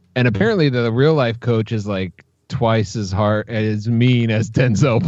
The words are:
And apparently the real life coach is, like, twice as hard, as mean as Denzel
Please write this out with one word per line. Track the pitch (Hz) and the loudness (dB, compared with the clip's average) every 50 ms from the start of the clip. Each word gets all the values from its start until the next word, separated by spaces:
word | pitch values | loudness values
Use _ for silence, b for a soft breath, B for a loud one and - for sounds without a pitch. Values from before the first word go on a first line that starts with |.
| b _ - | b _ -2
And | 127 123 123 | 0 0 0
apparently | 107 - 196 226 220 190 151 139 | 2 2 0 2 2 2 2 2
the | 123 123 117 117 | 2 0 0 0
real | 110 120 139 156 160 | 2 2 2 4 4
life | 147 127 117 113 120 | 2 0 0 -2 -4
coach | - 117 117 110 107 - | -2 -2 0 0 -2 -2
is, | 117 107 98 | -4 -6 -4
like, | 104 101 95 95 90 - - - _ _ _ _ - | -4 -4 -4 -6 -6 -10 -14 -20 _ _ _ _ -10
twice | - 117 120 113 113 113 104 - - | -4 -2 0 2 2 0 0 -2 -4
as | 117 104 90 | -6 -6 -4
hard, | 95 98 107 104 107 107 - - | -2 0 0 0 0 -2 -4 -6
as | 120 107 110 107 107 104 104 117 | -4 -4 -2 -2 -2 -4 -2 -2
mean | 117 113 120 127 123 120 117 113 | 0 2 2 2 2 2 2 0
as | 110 110 110 - | 0 -2 -2 -2
Denzel | - - 135 123 107 95 143 131 110 117 185 | 0 0 0 2 2 2 2 2 2 2 0